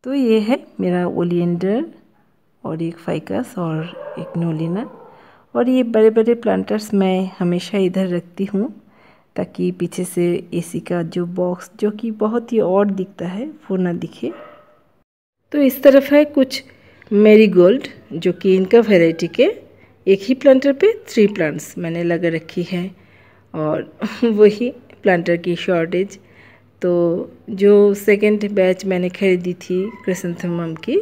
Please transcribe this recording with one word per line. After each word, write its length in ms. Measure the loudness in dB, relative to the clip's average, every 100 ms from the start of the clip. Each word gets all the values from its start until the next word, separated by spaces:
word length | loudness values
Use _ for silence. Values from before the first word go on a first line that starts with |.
तो 120 | -4
ये 260 | -2 2 2
है 260 | 2 -2 -4 -6
मेरा 260 | -2 0 -2
ओलिएंडर 800 | -2 -2 0 0 -2 -2 -4 -6 -14 _ _ _ _ _ _
और 180 | -10 -6
एक 140 | -8 -8
ficus 580 | -8 -8 -6 -8 -6 -6
और 260 | -6 -6 -8 -12 -14 -14
एक 180 | -10 -6
nolina। 720 | -4 -4 -4 -6 -8 -14 -20 -20 -20 _ _
और 140 | -2 0
ये 140 | 0
बड़े 280 | 0 4 4
बड़े 240 | 4 0
planters 600 | 0 0 -2 -2 -6 -2
मैं 360 | 0 0 0 -4 -4
हमेशा 400 | -2 -2 -4 -2
इधर 300 | -2 0 -2
रखती 360 | -4 -8 -8
हूँ, 380 | -4 -4 -4 -8 _ _ _ _ _ -10
ताकि 360 | -10 -4 -4
पीछे 320 | -4 -8 -6
से 440 | -6 -2 -2 -2 -4
एसी 260 | -8 -6 -10
का 220 | -6 -6
जो 240 | -4 -6 -6
box, 440 | -4 -4 -4 -12 -6
जो 100 | -6
कि 200 | -4 -10
बहुत 420 | -4 -2 -4 -2
ही 80 | -2
ऑड 300 | 2 2 0
दिखता 380 | -2 -8 -8 -10
है, 180 | -8 -10
वो 300 | -14 -6 -4
ना 160 | -2
दिखे। 400 | -4 -10 -10 -10 -10 -20 -20 _ _ _ _ _ _ _ _ _
तो 60 | 0
इस 240 | 0 6
तरफ 300 | 6 6 4
है 120 | 2
कुछ 400 | 4 2 0 -2 -14 _ _ _ -2
marigold, 760 | 4 8 8 6 6 6 4 -4 -18 -14
जो 200 | -4 -4
कि 240 | -2 0 2
इनका 240 | 4 4
variety 480 | 6 4 4 0 -6
के 280 | 0 0 0 -16 _ _ _ 0
एक 140 | 0
ही 120 | 0
planter 380 | 2 4 4 4
पे 320 | 2 2 0 -4
three 180 | 2 2
plants 520 | 2 -4 -4 -12 -10
मैंने 240 | -8 -4
लगा 260 | -2 0 -2
रखी 340 | -4 -8 -8
है, 280 | -6 -6 -8 -14 _ _ _ _ _
और 440 | -6 -4 -4 -6 _ -10
<laughs> 160 | -2
वही 460 | -2 6 4 4 -6 -8 _ -4
planter 340 | 0 0 0 -2
की 200 | -2 -6
shortage। 640 | -2 -2 -2 -4 -6 -10 _ -20 -20 _ _ _
तो 500 | -2 0 0 -2 -8 -16 -14
जो 440 | 0 4 6 6
second 560 | 2 0 2 2 0 -2
batch 360 | 0 0 0 -2
मैंने 220 | -2 -4
खरीदी 460 | -2 0 0 -2
थी 360 | -8 -6 -4 -4 -8
क्रिसैंथेमम 680 | -8 -6 -6 -8 -6 -6 -6
की 240 | -8 -2 -4